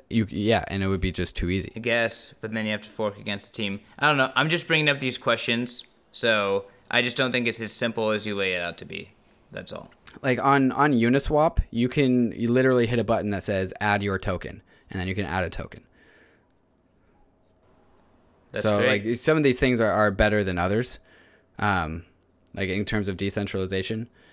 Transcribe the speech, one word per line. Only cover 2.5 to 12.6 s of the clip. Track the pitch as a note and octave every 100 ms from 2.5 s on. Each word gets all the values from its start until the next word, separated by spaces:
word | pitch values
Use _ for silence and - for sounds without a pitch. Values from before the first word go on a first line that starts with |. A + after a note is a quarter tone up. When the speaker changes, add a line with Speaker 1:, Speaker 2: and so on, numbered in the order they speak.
Speaker 2:
then | A2 G#2+
you |
have | G#2
to | -
fork | - G#2+ G2+
against | G2+ G#2 -
the | -
team. | G#2 G2+ - -
I | D3
don't | C#3+
know. | C3 -
I'm | D3+
just | E3+ -
bringing | D#3+ D3+
up | C#3
these | C3+ A#2+
questions, | - A#2 - A#2 B2 - - _ _
so | - A#2 A2 G2+ G2 - - -
I | A#2
just | A#2+ B2
don't | C3
think | B2 A#2
it's | A2
as | A2
simple | - A#2+ A2+ A2
as | G#2+ G#2+
you |
lay | G2 F#2+
it | F2+
out | F2 E2+
to |
be. | - F2 - _ _ _ _
That's | - -
all. | - - _ - -
Speaker 1:
Like, | C3+ B2
on, | C#3 C#3 C3+
on | - D3
Uniswap, | B2+ A#2 C3 - D3+ D#3+ - -
you | A#2 B2
can, | D3+ C3+ B2+ A#2
you | - A#2
literally | B2